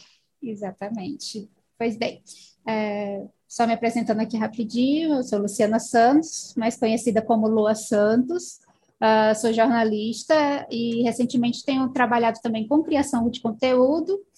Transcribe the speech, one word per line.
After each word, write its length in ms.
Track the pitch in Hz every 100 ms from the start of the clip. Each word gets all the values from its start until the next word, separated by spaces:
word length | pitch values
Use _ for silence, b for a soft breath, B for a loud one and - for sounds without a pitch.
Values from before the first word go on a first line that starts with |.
| b b _ _
Exatamente. 1040 | 247 202 196 190 202 226 185 - - 214 - _ _ -
Pois 180 | 233 214
bem, 260 | 226 - - B B B -
é, 560 | 220 214 208 202 196 208 _ _
só 180 | - 233
me 60 |
apresentando 480 | 226 233 233 226 214
aqui 160 | 220 220
rapidinho, 800 | 220 - 220 233 262 294 320
eu 100 | 277
sou 160 | 254 -
Luciana 400 | 202 202 208 220
Santos, 720 | - 233 233 294 320 - - -
mais 180 | 226 -
conhecida 460 | 226 240 247 214
como 260 | 220 226 220
Lua 280 | 220 214 220
Santos. 840 | - 208 208 233 254 349 - - _ _ _ -
Ah, 300 | 220 220 214
sou 180 | 214 233
jornalista 1160 | 226 226 233 220 214 220 233 - 311 285 285 -
e 320 | 233 233 233
recentemente 640 | 240 233 247 247 240 233 -
tenho 240 | 269 254
trabalhado 500 | 262 247 240 233 226
também 280 | 240 220 214
com 160 | 302
criação 480 | 311 277 269 240 233
de 100 | 247
conteúdo 760 | 233 214 262 254 254 320 330 392 -